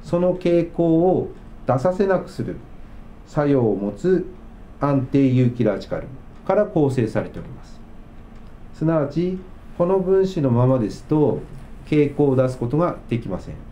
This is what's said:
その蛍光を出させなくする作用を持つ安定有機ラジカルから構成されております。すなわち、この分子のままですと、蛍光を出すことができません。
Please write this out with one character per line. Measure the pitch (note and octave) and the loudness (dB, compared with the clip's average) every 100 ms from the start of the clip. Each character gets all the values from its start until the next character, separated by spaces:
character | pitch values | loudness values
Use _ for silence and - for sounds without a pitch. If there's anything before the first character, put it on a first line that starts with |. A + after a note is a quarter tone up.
そ | - F3 | -2 2
の | F3+ | 2
蛍 | F3+ E3+ E3+ | 2 2 2
光 | E3+ - E3+ | 2 0 4
を | D#3+ F3+ F3+ - - - - - | 4 4 2 0 -8 -16 -10 -2
出 | B2 | 2
さ | F#3 | 2
せ | F#3 G3 | 2 2
な | F#3 | 2
く | - | -2
す | - | -6
る | A#2 - - - - - - - - | -6 -6 -12 -18 -16 -16 -18 -20 -6
作 | - D3 | -2 2
用 | C#3 A2+ | 4 4
を | G2 | 0
持 | G2+ | -2
つ | G#2+ F3 F3+ - - - - - - | -2 2 2 0 -12 -18 -18 -20 -4
安 | C#3+ C#3 B2+ | 0 2 2
定 | C#3+ C3+ | 4 4
有 | B2 B2+ | 4 2
機 | - G#2+ | 2 0
ラ | F#2+ | 0
ジ | - | -4
カ | E2 | -8
ル | C#2+ - - - - | -8 -14 -16 -16 0
か | G3 | 2
ら | G3 | 4
構 | E3 C#3+ | 2 2
成 | B2+ A2 | 2 0
さ | G#2+ | 0
れ | F2+ | -4
て | F#2 | -10
お | |
り | E2 | -12
ま | - - | -16 -16
す。 | - - - - - - - - - - - | -18 -18 -18 -18 -18 -18 -18 -18 -18 -18 -2
す | D#3+ | 0
な | D#3+ | 2
わ | C#3+ | 0
ち、 | E3 F3+ F#3 - - - - | -2 -2 -4 -10 -18 -18 -2
こ | F3 | 2
の | F#3+ | 2
分 | F3+ F#3+ F#3+ | 4 2 2
子 | F3+ | 0
の | C#3 | 2
ま | A#2 B2+ | 4 4
ま | C3 | 4
で | G#2+ | 0
す | - | -6
と、 | - D#3 D3 - - - - - | -2 2 2 0 -6 -14 -14 -16
蛍 | - D3+ C#3+ | 0 2 2
光 | - C#3+ | 2 2
を | B2+ | 4
出 | C3 | 2
す | B2+ | 0
こ | A#2+ | -2
と | D3 | 0
が | F3 - - | 0 -2 -4
で | A2 | -4
き | - | -4
ま | F2 | -8
せ | - | -8
ん。 | D#2 - | -14 -14